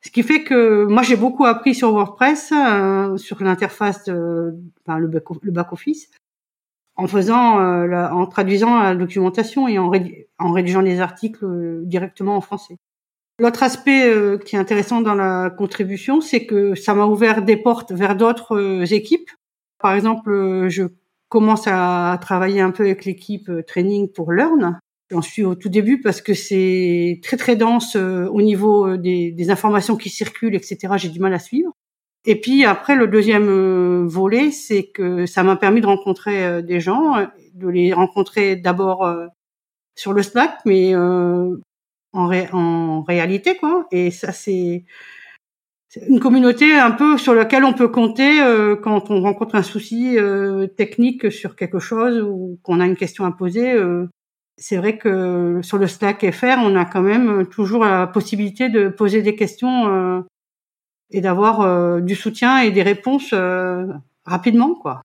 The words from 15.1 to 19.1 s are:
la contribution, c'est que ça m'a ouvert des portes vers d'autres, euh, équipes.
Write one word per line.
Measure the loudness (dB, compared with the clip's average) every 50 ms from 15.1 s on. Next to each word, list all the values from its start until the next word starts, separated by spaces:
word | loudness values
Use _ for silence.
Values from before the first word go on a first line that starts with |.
| 0
la | 0 0 0 -2 -2 -4 -4
contribution, | -4 -4 -6 -6 -4 -4 -6 -6 -6 -8 -4 0 0 0
c'est | 0 0 -2 -2 -2
que | 0 -2 0 0 0 -2
ça | -2 0 0 2
m'a | 2 4
ouvert | 2 2 2 4 2 2 2 4
des | 2 2 4
portes | 4 0 0 0 -4 -10
vers | -4 -2 0 0 0
d'autres, | 2 2 2 2 0 -6 -4 -4
euh, | -2 -2 -2 -2 -2 -2
équipes. | 0 0 -2 0 0